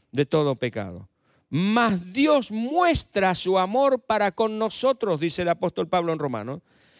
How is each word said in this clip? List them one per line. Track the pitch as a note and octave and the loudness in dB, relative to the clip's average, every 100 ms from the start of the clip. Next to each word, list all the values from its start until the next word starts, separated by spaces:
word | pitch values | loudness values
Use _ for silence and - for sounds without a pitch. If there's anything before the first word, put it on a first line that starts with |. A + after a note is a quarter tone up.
| _ | _
de | B2+ C#3+ | -2 0
todo | D#3 D3 | 2 0
pecado". | B2 A#2+ A2 G2 F2 F#2+ _ _ _ _ | 0 -4 -6 -8 -12 -16 _ _ _ _
Mas | D3 F#3+ A3+ A#3 F#3 F3+ | -2 0 2 2 0 -4
Dios | G#3 D4+ D4 A3+ | 0 2 2 0
muestra | G#3+ A#3+ D#4+ F4 D4 - G3+ F#3+ | -6 -2 2 2 2 -2 0 0
su | F3 F#3 F#3+ | 0 2 2
amor | F#3 A#3+ C#4 B3+ | 2 2 2 2
para | - A3 G#3 | 0 0 0
con | - A3 G#3+ | 0 -2 0
nosotros, | A3 - B3+ B3+ G#3+ D#3 | -4 0 0 0 -2 -2
dice | E3 E3+ | -2 -2
el | F3 | -2
apóstol | E3+ F3 - E3+ | 0 -2 -4 -2
Pablo | F3+ E3+ | 0 0
en | D#3+ | -2
Romanos, | D3 A#2 A2 C#3+ - _ _ | -4 -4 -6 -10 -14 _ _